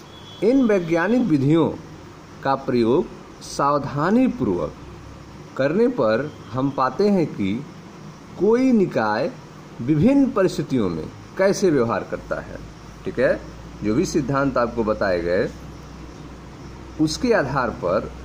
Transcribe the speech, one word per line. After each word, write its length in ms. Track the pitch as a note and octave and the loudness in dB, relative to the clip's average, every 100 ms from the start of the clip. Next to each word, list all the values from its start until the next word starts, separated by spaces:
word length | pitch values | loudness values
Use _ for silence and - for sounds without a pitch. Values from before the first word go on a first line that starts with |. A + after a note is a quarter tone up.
| - - - - | -18 -20 -18 0
इन 220 | G#3 C4+ A#3+ | 4 4 6
वैज्ञानिक 540 | G3+ E3 E3 F3+ B3 | 4 2 0 2 2
विधियों 460 | G#3 D3 C3+ E3 B2 - - - - - - - | 2 2 4 4 4 0 -12 -18 -20 -20 -20 -6
का 100 | C#3 C3+ | -2 -2
प्रयोग 500 | - B2 A2+ D3 A3+ - - - - | 0 2 4 4 0 -8 -18 -18 -12
सावधानीपूर्वक 1300 | - C#3+ D3 B2+ C3+ E3 A#3 B3+ - A2 F2 D2+ - - - - - - - - - | -2 2 2 0 -2 2 4 4 2 0 0 -2 -8 -16 -18 -18 -18 -18 -18 -14 -2
करने 300 | C#3 F3+ A#3+ | 0 2 2
पर 440 | B3 A2 A2+ D3+ - - | 2 2 2 0 -8 -8
हम 200 | B2+ C3+ | -2 -2
पाते 380 | C3 C3 C3 G#3 | 0 0 2 2
हैं 160 | F#3+ D3+ | 4 0
कि 260 | - G2 A2+ D3+ - - - - - - - | 0 -2 -2 -6 -16 -18 -18 -18 -18 -14 0
कोई 320 | F#3+ A#3+ C4 | 4 4 6
निकाय 600 | A#3 E3 B2+ G#2+ G#2+ D3 - - - - - | 4 4 2 0 0 -2 -6 -18 -20 -18 -8
विभिन्न 500 | A#2+ D3+ G#3 C#4 C4 | 0 4 6 6 4
परिस्थितियों 580 | G3+ F#3+ - D3 C3 F#2+ | 4 2 0 -2 0 0
में 160 | E2 D#2 - - - | -2 -8 -12 -12 0
कैसे 320 | G3 G3 F#3+ | 2 4 4
व्यवहार 360 | C#3+ A#2 G2 - | 4 2 0 -2
करता 280 | D#2 - D#2 | -8 -6 -6
है। 160 | E2+ - - - - - F#2+ | -6 -12 -14 -18 -18 -12 -8
ठीक 140 | A2+ | 0
है, 200 | C3+ G3+ - - - - | 0 0 -4 -16 -16 -6
जो 120 | G#2 A2+ | -2 0
भी 100 | F#3+ | 2
सिद्धांत 520 | E3+ B2 C#3 C#3 B2+ | 0 0 0 2 2
आपको 260 | A#2+ A#2 | 0 0
बताए 380 | G#2+ G#2+ G2+ F2+ | 0 0 0 0
गए 280 | E2+ F#2 C#3+ - - - - - - - - - - - - - - - | 2 0 0 -4 -16 -16 -18 -16 -16 -16 -16 -16 -18 -16 -16 -16 -12 -2
उसके 300 | D#3 - B3 | 0 0 2
आधार 360 | G3+ C3 C#3 A#2+ | 2 2 0 -2
पर 400 | F2+ F2 G2+ B2 - | -2 0 0 -2 -12